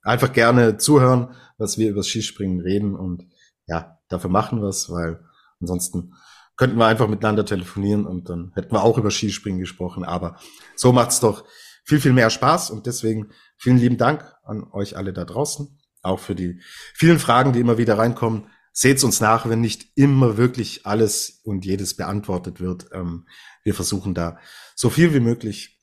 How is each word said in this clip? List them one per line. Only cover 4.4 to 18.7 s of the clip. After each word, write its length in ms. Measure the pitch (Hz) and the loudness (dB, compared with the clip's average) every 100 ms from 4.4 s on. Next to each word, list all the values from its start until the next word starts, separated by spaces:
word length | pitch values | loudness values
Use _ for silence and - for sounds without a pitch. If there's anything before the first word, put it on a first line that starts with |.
| 110 117 | 0 -4
wir's, 280 | 101 92 - | -4 -6 -8
weil 320 | 87 82 82 _ _ _ _ | -6 -6 -8 _ _ _ _
ansonsten 520 | 87 90 - 90 87 _ _ - _ - | -6 -4 -4 -8 -10 _ _ -20 _ -2
könnten 200 | 127 113 | 0 4
wir 100 | 113 | 2
einfach 200 | 113 113 | 4 0
miteinander 380 | 107 110 104 104 | 0 -2 -2 -2
telefonieren 600 | 101 90 - 101 104 92 | -4 -8 -6 -2 -2 -4
und 240 | 90 87 | -8 -10
dann 220 | 87 85 - | -12 -8 -10
hätten 180 | - | -4
wir 100 | 107 | 0
auch 140 | 104 110 | 2 2
über 140 | 107 | 0
Skispringen 480 | - 107 95 104 92 | -2 -4 -6 -6 -6
gesprochen. 440 | 90 - 90 - | -8 -8 -10 -8
Aber 340 | - 87 85 - - - - - | -8 -6 -8 -12 -20 -20 -20 0
so 160 | 123 | 4
macht's 280 | 123 120 - | 4 2 2
doch 240 | 113 98 - - - _ - | 0 0 -12 -20 -20 _ -2
viel, 160 | 151 | 0
viel 120 | 135 | 4
mehr 160 | 127 113 | 4 4
Spaß 420 | - 127 170 175 | 2 0 0 -2
und 160 | 107 120 | -8 -10
deswegen 420 | 117 113 110 107 _ _ _ | -6 -4 -4 -6 _ _ _
vielen 200 | 123 127 | 2 4
lieben 200 | 120 113 | 4 2
Dank 360 | 120 156 - _ | 0 0 -8 _
an 220 | - 107 - | -14 -12 -10
euch 240 | 98 98 - | -8 -8 -8
alle 160 | 98 | -10
da 100 | 92 | -8
draußen, 560 | 87 110 147 - 143 _ _ _ | -8 -6 -6 -6 -12 _ _ _
auch 180 | 92 95 | -6 -6
für 160 | - 90 | -4 -6
die 240 | 90 87 - - - | -6 -8 -18 -20 -20
vielen 260 | - 160 165 | 2 4 4
Fragen, 340 | - 120 135 | 4 4 4
die 80 | 120 | 2
immer 160 | 120 113 | 2 2
wieder 200 | 117 107 | 2 2
reinkommen. 500 | 113 113 117 110 - _ _ | 2 0 -4 -4 -8 _ _